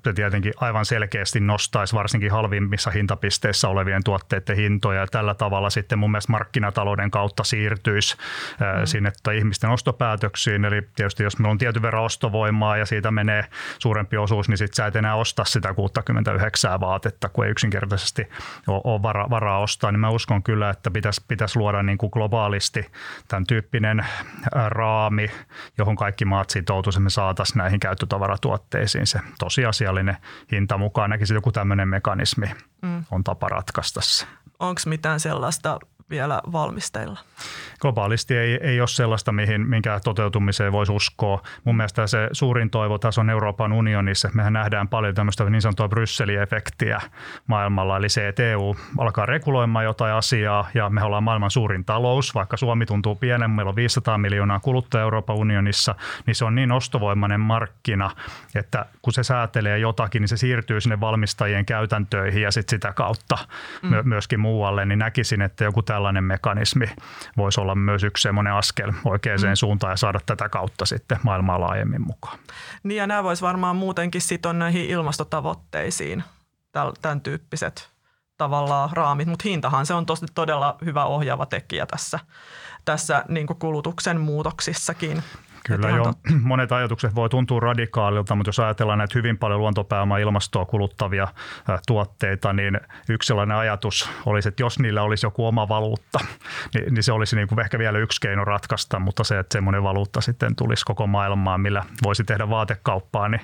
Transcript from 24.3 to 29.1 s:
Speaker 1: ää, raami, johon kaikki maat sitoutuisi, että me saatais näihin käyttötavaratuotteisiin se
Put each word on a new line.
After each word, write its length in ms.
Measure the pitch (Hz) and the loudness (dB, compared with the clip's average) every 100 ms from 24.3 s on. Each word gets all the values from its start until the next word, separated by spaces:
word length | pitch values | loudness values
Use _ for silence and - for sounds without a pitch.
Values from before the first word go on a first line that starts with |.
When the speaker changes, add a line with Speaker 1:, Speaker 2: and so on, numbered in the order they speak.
| - - | -8 -2
Speaker 1:
ää, 140 | 135 107 | 0 0
raami, 640 | 107 110 110 107 107 104 - - - - - | 0 2 2 2 2 -2 -6 -16 -18 -8 -2
johon 180 | 107 101 | 0 2
kaikki 280 | 104 104 | -2 0
maat 260 | 101 98 98 | 2 2 0
sitoutuisi, 460 | 101 90 95 95 92 | -2 0 0 2 2
että 60 | |
me 60 | 98 | 2
saatais 440 | - 95 90 95 | 2 0 0 0
näihin 260 | 107 92 101 | 0 2 2
käyttötavaratuotteisiin 1300 | 98 95 92 98 98 101 113 101 - 104 101 - | 0 -2 -2 -2 0 0 -2 -2 -2 -2 0 0
se 140 | 95 | 0